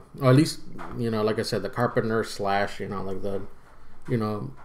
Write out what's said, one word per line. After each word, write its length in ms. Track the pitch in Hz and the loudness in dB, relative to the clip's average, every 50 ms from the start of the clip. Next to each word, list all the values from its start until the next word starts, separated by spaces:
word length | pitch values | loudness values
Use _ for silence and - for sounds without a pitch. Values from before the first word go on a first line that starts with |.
| - - - - | -12 -14 -6 2
or 100 | 139 127 | 6 8
at 60 | 127 | 8
least, 240 | 143 160 160 - - - - - - - - - | 8 8 6 2 -4 -8 -8 -8 -8 -8 -8 -6
you 140 | 123 120 113 | -4 -2 0
know, 140 | 113 107 107 | 0 2 2
like 160 | 110 107 113 | 2 2 0
I 20 | |
said, 220 | 104 - 120 104 95 | 0 0 -2 -2 -2
the 40 | 101 | -2
Carpenter 540 | - 120 120 120 - 123 110 113 110 113 | 0 0 0 2 2 0 0 2 2 0
slash, 560 | 101 - - - 101 98 98 101 101 98 - - | 0 -2 -4 -2 0 2 2 2 2 0 -2 -6
you 80 | 101 95 | -6 -6
know, 140 | 101 98 | -6 -4
like, 180 | 98 95 95 95 | -4 -4 -2 -2
the, 200 | 98 101 98 98 - - - - - - - - - - - - - - | -2 -2 -2 -2 -4 -6 -10 -12 -16 -18 -18 -14 -12 -10 -10 -8 -4 -2
you 80 | 127 | -2
know, 360 | 117 110 107 107 104 127 135 - - - | 0 0 0 -2 -4 -6 -8 -10 -12 -4